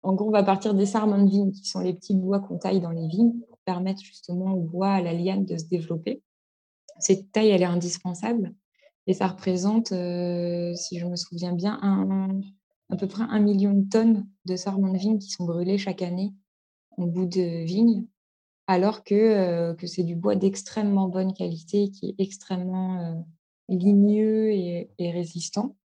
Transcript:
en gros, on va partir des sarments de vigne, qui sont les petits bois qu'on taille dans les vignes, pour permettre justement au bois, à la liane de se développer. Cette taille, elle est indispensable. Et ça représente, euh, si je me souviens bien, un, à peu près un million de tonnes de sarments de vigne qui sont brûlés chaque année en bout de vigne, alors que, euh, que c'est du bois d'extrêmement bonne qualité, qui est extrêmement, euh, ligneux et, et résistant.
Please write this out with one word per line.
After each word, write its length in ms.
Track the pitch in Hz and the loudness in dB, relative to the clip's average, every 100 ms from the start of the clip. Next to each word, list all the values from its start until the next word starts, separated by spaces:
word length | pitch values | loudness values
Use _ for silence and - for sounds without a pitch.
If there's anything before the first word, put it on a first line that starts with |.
en 120 | 190 | -2
gros, 140 | 190 214 | -2 2
on 40 | |
va 100 | 214 | 2
partir 320 | 196 196 220 | 4 2 2
des 100 | 196 | 2
sarments 380 | 202 220 214 202 | 2 2 2 4
de 80 | 202 | 6
vigne, 220 | 196 196 | 4 0
qui 140 | 196 - | -2 -10
sont 120 | 185 | -4
les 140 | 180 | -4
petits 220 | 180 - 190 | -4 -2 0
bois 240 | 185 196 | 2 -2
qu'on 180 | 196 170 | -2 -6
taille 220 | 190 190 | -2 0
dans 100 | 170 | 0
les 160 | 165 160 | -4 -4
vignes, 340 | 175 233 233 - | 2 2 2 -10
pour 100 | _ | _
permettre 380 | - 180 185 196 | -6 -4 -4 -4
justement 500 | - - - 180 190 | -10 -20 -8 -4 -2
au 80 | 190 | -2
bois, 300 | 165 175 196 | -2 -2 0
à 100 | 196 | 0
la 120 | 175 | 0
liane 320 | 170 180 196 | -2 -2 -2
de 120 | 190 170 | -2 -4
se 80 | |
développer. 580 | 160 175 160 165 - 285 _ _ _ _ _ _ - - | -4 -4 -4 -6 -6 -8 _ _ _ _ _ _ -20 -6
Cette 320 | - 190 - | 0 0 0
taille, 160 | 220 220 | 2 4
elle 140 | 190 | 4
est 20 | |
indispensable. 880 | 180 175 175 - 180 175 220 233 185 - _ _ _ _ - | 2 0 -2 -6 -8 -6 -4 -2 -4 -8 _ _ _ _ -4
Et 80 | |
ça 120 | 185 190 | -2 -2
représente, 680 | - - 185 190 220 226 | -2 -4 0 2 0 0
euh, 800 | 185 180 175 175 175 175 175 175 | -4 -4 -2 -2 -2 -2 -2 -4
si 240 | 175 - 175 | -6 -8 -6
je 80 | 175 | -6
me 100 | 175 | -6
souviens 360 | - 170 180 | -8 -8 -4
bien, 260 | 175 196 - | -2 -2 -2
un, 580 | 202 196 190 190 190 196 196 - _ _ _ | 0 2 2 0 -2 -4 -6 -16 _ _ _
à 80 | - | -6
peu 120 | 196 | -4
près 160 | 196 | -4
un 160 | 226 214 | -2 2
million 340 | 208 196 202 | 4 4 4
de 140 | 202 196 | 4 4
tonnes 400 | 220 226 214 196 _ | 4 4 4 0 _
de 120 | 180 180 | -6 -6
sarments 360 | 196 196 190 | -4 0 0
de 60 | 185 | 0
vigne 200 | 202 220 | 0 -2
qui 120 | 196 | -4
sont 140 | - | -8
brûlés 320 | 170 170 175 202 | -4 -2 0 -2
chaque 260 | 196 185 | -2 -6
année 300 | 180 180 202 - _ _ _ _ _ - | -4 -4 -6 -8 _ _ _ _ _ -6
en 100 | 175 | -4
bout 200 | 170 185 | -2 -2
de 380 | 185 175 165 | 0 -2 -2
vigne, 420 | 165 185 233 202 - _ _ _ _ _ - | -4 2 4 2 -4 _ _ _ _ _ 0
alors 360 | 185 196 208 | 2 2 0
que, 100 | - | 0
euh, 600 | 208 220 208 185 170 170 | 4 4 4 2 0 -2
que 120 | 165 175 | -4 -8
c'est 180 | - | -4
du 100 | 170 | -4
bois 220 | 170 190 196 | 0 0 2
d'extrêmement 720 | 190 196 - - 208 196 190 | 2 -2 -8 -4 0 2 2
bonne 260 | 180 190 | 0 -2
qualité, 560 | 190 180 165 - 202 202 | -2 -6 -6 -2 0 0
qui 200 | 196 - | -4 -10
est 120 | 196 | -4
extrêmement, 760 | 190 196 - 185 180 185 185 185 | -4 -4 -8 -6 -4 -4 -4 -4
euh, 140 | 170 165 165 _ _ _ - | -6 -8 -10 _ _ _ -4
ligneux 840 | 185 185 202 202 208 214 220 220 | 2 6 6 6 6 4 4 2
et, 380 | 202 175 170 - - | 0 -2 -6 -8 -6
et 120 | 175 | -4
résistant. 640 | 175 165 170 - 202 247 - | -2 -6 -8 -6 -4 -6 -8